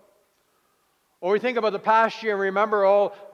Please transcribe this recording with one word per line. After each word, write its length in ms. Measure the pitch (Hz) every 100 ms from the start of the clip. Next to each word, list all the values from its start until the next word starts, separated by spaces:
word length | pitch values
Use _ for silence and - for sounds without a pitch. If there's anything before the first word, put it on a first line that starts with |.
| _ _ _ _ _ _ _ _ _ _ _ _
Or 120 | 180
we 60 | 208
think 180 | 240 233
about 160 | 214
the 60 | 190
past 440 | 214 220 226 -
year 100 | 220
and 80 | 196
remember 420 | 196 190 214 214
all 320 | 196 202 196 - -